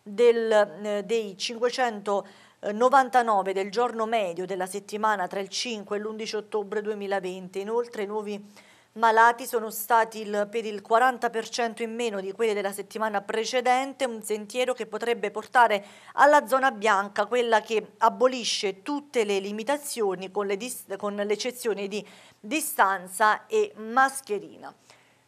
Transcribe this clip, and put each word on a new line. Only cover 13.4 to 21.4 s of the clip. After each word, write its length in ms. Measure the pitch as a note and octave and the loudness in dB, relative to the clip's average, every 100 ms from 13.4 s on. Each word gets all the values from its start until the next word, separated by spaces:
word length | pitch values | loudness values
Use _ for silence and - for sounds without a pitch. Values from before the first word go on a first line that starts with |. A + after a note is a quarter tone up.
| A3 B3+ B3 B3+ C4+ C4+ C4 | 0 0 2 2 0 -4 -4
un 180 | A3 | -4
sentiero 500 | G#3 G#3+ G#3 B3 B3+ | -6 -6 -4 -2 -2
che 120 | B3 F#3 | -2 -4
potrebbe 440 | G#3 A3+ A#3 G3+ | -6 -2 -2 -2
portare 560 | G#3 G#3 B3 A3+ G#3 G3+ - - | -6 0 4 6 4 -4 -20 -6
alla 340 | - C#4+ D4 G#3+ | 4 8 8 6
zona 240 | C4 C4 | 2 2
bianca, 540 | G#3+ A3 G3 D4+ G3+ G#3 | 2 2 2 2 -2 -2
quella 340 | B3 A#3+ G#3+ | 0 4 2
che 320 | A3 A3 - - | 2 -4 -4 2
abolisce 840 | A3+ G3+ B3+ B3+ G#3 - G3+ F#3+ | 2 4 0 2 -4 -2 -4 -6
tutte 400 | - D4 C#4+ B3 | -6 -6 -4 -2
le 160 | G#3 G3 | 0 0
limitazioni 920 | G3 G#3+ A3 C#4+ - A#3+ G3+ F#3 F#3+ | -2 -6 -2 -4 -4 -2 -2 -2 -6
con 140 | G3+ G3+ | -4 -2
le 100 | G3 | -2
dis-, 400 | B3 - - G3 | -6 -10 -10 -6
con 180 | G#3 | -6
l'eccezione 720 | G3+ G3+ G#3 | -4 -2 -2